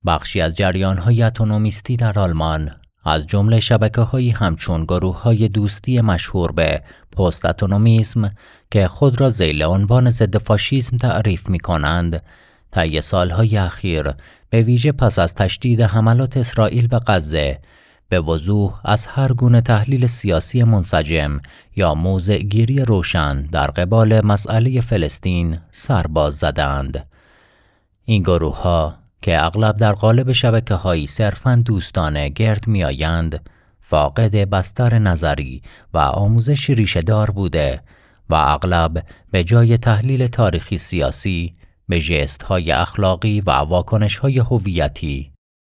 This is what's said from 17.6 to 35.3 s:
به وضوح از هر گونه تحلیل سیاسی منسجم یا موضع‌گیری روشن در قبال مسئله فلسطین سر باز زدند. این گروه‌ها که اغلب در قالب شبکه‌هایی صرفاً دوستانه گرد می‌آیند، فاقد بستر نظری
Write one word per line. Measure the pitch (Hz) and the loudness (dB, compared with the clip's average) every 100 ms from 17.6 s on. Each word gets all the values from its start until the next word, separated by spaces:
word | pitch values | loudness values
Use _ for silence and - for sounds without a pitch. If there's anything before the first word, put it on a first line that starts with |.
| - _ _ _ _ | -12 _ _ _ _
به | 92 | -2
وضوح | 78 82 82 104 98 - | 0 -2 0 0 0 -4
از | - 107 - | -2 -2 0
هر | - 135 | -2 0
گونه | 120 123 120 | 2 4 4
تحلیل | 120 110 117 135 123 | 4 0 2 0 0
سیاسی | 120 104 82 - 123 | 0 -2 -2 0 2
منسجم | 117 107 85 87 76 80 73 71 - - _ - | 4 4 2 -2 0 -2 -2 -4 -10 -20 _ 0
یا | 87 | 0
موضع‌گیری | 76 87 95 90 104 101 107 113 139 | 2 0 0 0 -2 0 0 2 0
روشن | 123 101 82 90 73 69 | 2 0 0 -2 0 -2
در | 73 82 71 | -4 -2 -2
قبال | 69 90 113 110 110 104 | -2 0 2 4 4 4
مسئله | 101 - 110 120 127 | 0 0 0 2 0
فلسطین | 120 107 76 - 92 87 85 82 - | 0 -2 -2 -4 -2 0 -2 -4 -10
سر | - - 95 78 | -16 -2 0 0
باز | 78 73 71 | 0 -2 -2
زدند. | 78 69 69 69 67 62 - _ _ _ _ _ _ _ _ _ - | -4 -2 -2 -2 -6 -8 -12 _ _ _ _ _ _ _ _ _ -2
این | 107 | 0
گروه‌ها | 90 87 78 - 90 85 76 - _ _ | 2 2 0 -2 0 0 0 -6 _ _
که | - 82 | -2 0
اغلب | 82 101 107 104 | 0 0 0 2
در | 107 | 0
قالب | 101 110 113 131 | 2 2 2 2
شبکه‌هایی | 123 123 113 113 92 92 82 73 | 0 2 0 0 -2 0 -2 -4
صرفاً | - 107 92 131 120 | -2 -4 -2 0 2
دوستانه | 120 101 - - 78 73 71 | 2 -2 -2 -2 -2 -2 -6
گرد | 76 113 101 110 | -2 0 0 -2
می‌آیند، | 104 76 67 78 82 80 - - _ _ _ | 0 0 -2 -2 0 -2 -6 -12 _ _ _
فاقد | - 78 71 90 113 104 | -2 0 0 0 0 0
بستر | 101 98 92 - 123 113 | 0 -2 -4 -2 2 2
نظری | 104 82 82 | 2 0 0